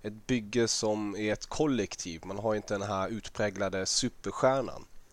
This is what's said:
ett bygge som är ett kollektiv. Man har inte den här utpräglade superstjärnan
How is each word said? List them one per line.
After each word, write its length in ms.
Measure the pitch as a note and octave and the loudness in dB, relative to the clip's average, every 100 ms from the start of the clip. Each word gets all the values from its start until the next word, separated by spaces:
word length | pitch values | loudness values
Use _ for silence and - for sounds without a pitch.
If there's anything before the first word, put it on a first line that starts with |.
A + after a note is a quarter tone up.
ett 240 | G#2+ A2 - | -8 -8 0
bygge 420 | B2+ G#2 A#2+ A2+ | 0 2 2 4
som 480 | - G#2+ G#2+ G#2 G2 | 4 2 2 0 0
är 160 | G#2+ | 0
ett 140 | G#2 - | 0 -2
kollektiv. 720 | - D#3 B2+ G2 - F2+ E2 | 0 2 4 0 -4 -8 -8
Man 140 | F2+ G2+ | -6 -2
har 160 | A2 | 0
inte 200 | G#2+ - | 0 0
den 80 | G2+ | -2
här 260 | G2+ G2 F#2+ | 0 -2 -2
utpräglade 800 | A2 - - G#2+ F#2+ G2 F#2+ F#2+ | -4 -6 -2 -2 0 0 0 0
superstjärnan 960 | - B2 - G2 - C3 C3+ A2+ - - - - | 2 0 -2 -8 4 4 4 -2 -6 -12 -16 -18